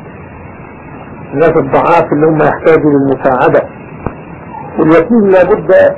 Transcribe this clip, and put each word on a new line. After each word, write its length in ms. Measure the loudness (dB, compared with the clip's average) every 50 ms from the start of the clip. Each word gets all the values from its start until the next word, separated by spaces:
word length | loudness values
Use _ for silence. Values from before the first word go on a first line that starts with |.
| -20 -20 -20 -20 -20 -20 -20 -20 -20 -20 -20 -20 -20 -20 -20 -20 -20 -18 -18 -18 -18 -18 -18 -18 -14 -8 -2
الناس 160 | 0 0 2
الضعاف 640 | 2 0 -2 0 0 0 0 2 2 0 0 0 0
اللي 140 | 0 2
هم 100 | 2 2 2
يحتاجوا 500 | 2 0 0 0 2 2 2 4 2 2
للمساعدة. 800 | 2 2 2 0 -2 0 0 0 0 2 2 2 2 0 0 -2 -8 -18 -18 -18 -16 -12 -12 -12 -12 -12 -16 -18 -18 -18 -16 -16 -16 -14 -14 -8 -4 -2
واليتيم 500 | 2 4 4 4 4 2 2 2 4 4
لابد 420 | 4 4 4 4 2 0 2 2 4 4 4 4 0